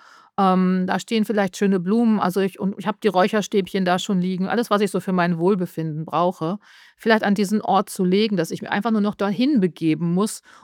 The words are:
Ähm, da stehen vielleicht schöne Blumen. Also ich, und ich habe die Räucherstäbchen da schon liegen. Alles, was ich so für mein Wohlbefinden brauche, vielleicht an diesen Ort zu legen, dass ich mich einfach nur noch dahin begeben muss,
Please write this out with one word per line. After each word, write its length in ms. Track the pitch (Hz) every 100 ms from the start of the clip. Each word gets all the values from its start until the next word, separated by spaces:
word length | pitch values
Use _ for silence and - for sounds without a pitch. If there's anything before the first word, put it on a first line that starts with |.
| - - _ -
Ähm, 460 | 190 185 185 185 185
da 140 | 196
stehen 260 | - 226 208
vielleicht 320 | 208 190 -
schöne 220 | 202 190
Blumen. 400 | 175 226 233 214
Also 220 | 180 190
ich, 180 | 190 -
und 160 | 190 196
ich 80 | 208
habe 140 | -
die 60 | 214
Räucherstäbchen 800 | 180 185 214 180 208 180 196 180
da 120 | 185
schon 240 | - 185
liegen. 260 | 180 185 185
Alles, 220 | 214 233
was 120 | 208
ich 100 | 202
so 80 | 185
für 120 | 196
mein 280 | 185 175 165
Wohlbefinden 640 | 175 202 175 - 160 151 160
brauche, 540 | 151 180 185 160 208 - - - _
vielleicht 280 | 226 220
an 100 | 208
diesen 260 | 202 185 208
Ort 300 | - 196 202
zu 160 | - 180
legen, 320 | 196 220 190
dass 140 | 160
ich 100 | 143
mich 80 | -
einfach 220 | 208 226
nur 100 | 220
noch 140 | 202 -
dahin 440 | 202 185 262 262
begeben 540 | 180 - 160 156 170
muss, 300 | 180 214 - - -